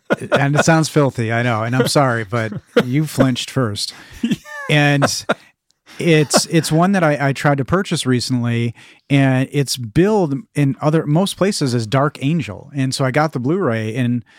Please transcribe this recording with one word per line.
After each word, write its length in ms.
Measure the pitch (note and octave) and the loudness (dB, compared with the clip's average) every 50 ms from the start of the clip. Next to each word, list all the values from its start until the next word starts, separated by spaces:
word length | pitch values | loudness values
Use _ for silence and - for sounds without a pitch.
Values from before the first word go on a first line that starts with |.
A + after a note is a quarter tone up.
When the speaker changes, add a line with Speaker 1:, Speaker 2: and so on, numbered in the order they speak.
| _ - - - - - | _ -4 -4 -2 -2 -2
Speaker 1:
and 240 | B3 - C#3 C#3 D3 | 0 0 2 2 2
it 100 | D3 - | 2 4
sounds 240 | - D#3+ D#3+ D#3 - | 4 4 2 2 2
filthy, 440 | - D#3 C#3+ C3 - - A#2 G#2+ A#2 | 2 2 2 2 0 -2 -2 -2 0
I 100 | A#2 A#2+ | 0 0
know, 220 | B2 A#2 G#2+ A2+ | 0 0 0 0
and 100 | A#2 B2 | 0 0
I'm 140 | C3 A#2+ A#2 | 0 0 2
sorry, 340 | - D#3 C#3 C3 A#2 A#2 A2 | 2 2 2 2 2 0 -2
but 300 | F#2+ A2+ A#2 A2 A2 G#3 F3 - _ | -4 -4 -4 -4 -4 -6 -10 -8 _
Speaker 2:
<laughs> 140 | - A#3+ F3 | 0 0 0
Speaker 1:
you 220 | B2 B2+ D3 D#3 | 2 0 -2 -2
flinched 440 | D3 - - C3+ C3 B2 - - - | -2 0 0 2 2 0 -2 -4 -6
first. 420 | - C3+ B2+ G#2+ G2+ - - - - - - - - - - | -4 -2 -2 -2 -2 -6 -8 -10 -12 -14 -20 -20 -14 -6 -4
Speaker 2:
<laughs> 480 | A#3 C4 - - D5+ D5+ D5 C#5+ C5+ | -4 -4 -4 -8 -12 -14 -10 -4 0
Speaker 1:
And 320 | D3+ D3 D3 C#3+ C#3+ C#3+ C#3 - - - - - D3+ - - _ _ _ _ _ _ _ _ _ - - | 2 2 2 2 2 2 0 0 -2 -2 -6 -6 -6 -6 -8 _ _ _ _ _ _ _ _ _ -10 -4
it's, 480 | - E3+ D#3+ D3+ D3+ - - G3+ - | 0 2 4 4 4 2 0 -2 0
it's 240 | - D#3+ E3 C#3+ - | 0 0 0 0 2
one 220 | D#3 D#3+ F3 F#3+ G3+ | 2 2 2 2 2
that 100 | F#3+ E3+ | 2 2
I, 280 | D3+ D3 C3 C#3+ C#3 | 2 2 2 0 -2
I 20 | C3+ | -2
tried 260 | - - D3 C#3+ C#3 | 0 0 0 0 0
to 60 | C3 | 0
purchase 420 | - E3+ F#3 G3+ - F3 D3 - | 0 0 -2 0 -2 -4 -2 0
recently, 640 | B2+ B2+ A#2+ - - C3 A#2+ A#2 A#2+ A#2 A#2 A#2 A#2+ - - - - - _ _ - | 0 0 0 0 0 -2 -2 0 0 0 0 -2 -2 -4 -8 -14 -20 -20 _ _ 0
and 400 | C#3 C#3 C#3 C3+ C3 B2+ C3+ - | 2 4 4 4 2 2 0 0
it's 260 | - D3 C#3 - - | -2 -2 -2 -2 -4
billed 580 | C3 A#2+ G#2+ - D#3+ F3 G#3 A3 G#3 F3+ D3 C#3 C3+ - _ - | -8 -6 -2 2 2 2 4 4 2 0 0 -2 -4 -8 _ -2
in 220 | D3 C#3+ C#3 C3 - | 0 0 0 0 0
other, 260 | - D3+ D3+ E3 - | 0 0 0 0 0
most 300 | D3 D3 E3 G3 F#3+ - | 2 2 0 0 0 -2
places 380 | - F3+ G3+ G#3 - D3+ C3 A#2 | -2 -2 -2 0 -2 -2 0 0
as 140 | B2 A2+ G#2 | -2 -2 0
Dark 300 | A#2 C3+ C#3+ D3+ - - B2+ | 0 2 0 0 -2 -2 -2
Angel. 480 | C#3 E3+ E3+ A#2 G2+ F#2 - - - - | -2 -2 -2 -4 -6 -10 -14 -14 -12 -6
And 220 | C#3 C3 C3 B2+ | -4 -4 -4 -2
so 100 | - C#3 | -2 -2
I 60 | B2+ | 0
got 220 | A#2 D3 D#3 D#3 - | 2 2 0 0 -2
the 80 | C#3 | -4
Blu-ray, 560 | A#2 C3 E3+ G3+ F#3 C3 A2+ A2 A2 A2 A2 | -4 -2 -2 -2 0 -2 -2 -2 -4 -4 -4
and 280 | C3 B2+ A#2+ B2 A#2+ - _ _ | -2 -2 -2 -2 -2 -4 _ _